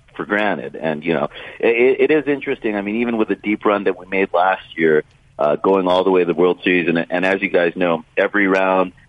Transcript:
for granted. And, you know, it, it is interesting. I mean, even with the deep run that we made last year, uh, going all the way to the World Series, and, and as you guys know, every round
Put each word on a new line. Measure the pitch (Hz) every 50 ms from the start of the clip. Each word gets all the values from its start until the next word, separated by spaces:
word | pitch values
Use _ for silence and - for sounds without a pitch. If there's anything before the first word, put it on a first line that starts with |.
| _ _ _
for | - 82
granted. | - 104 104 107 101 87 71 62 69 71
And, | - 76 80 78 73 76
you | 82 82
know, | 76 - - - - - - - -
it, | - 110 117 117 120 131 131 -
it | 127 -
is | 156 156 135
interesting. | 139 143 135 - 143 131 - - 113 104
I | 104
mean, | 98 104 104
even | 113 120 120 117 110
with | 107 -
the | 101
deep | - - 104 107 - -
run | 110 104 101 98
that | 95 92 90
we | 92
made | 92 98 95 98 - -
last | 85 90 95 95 - - - -
year, | 80 80 80 78 76 - - _ _ _ _ _ -
uh, | 71 73 73
going | 76 - 95 95 98 92
all | 90 90 92 92
the | 95
way | 92 90 90
to |
the | 85 82
World | 78 87 90 87 - -
Series, | 98 90 90 82 85
and, | 82 82 - -
and | 90 90 92
as | 95 98 95 98
you | 90
guys | - 90 87 85 -
know, | 92 90 87 82 80 - - _
every | - 98 101 - 104 101 95
round | 92 95 95 95 92 92 92 92 - - -